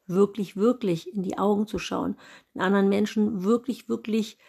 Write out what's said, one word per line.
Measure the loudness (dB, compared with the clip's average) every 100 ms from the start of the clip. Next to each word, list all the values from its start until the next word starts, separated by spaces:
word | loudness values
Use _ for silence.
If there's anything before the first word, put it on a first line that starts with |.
| -4
wirklich, | 2 2 2 -8 0
wirklich | 2 2 0 -2 -4
in | -6
die | -4 0
Augen | 2 2 0
zu | -4
schauen, | -4 -4 -4 -6 -12 -20 _
den | -4
anderen | 0 4 4
Menschen | 2 0 0 0 0
wirklich, | 0 0 0 -8 -4
wirklich | -6 -2 -2 -2 -8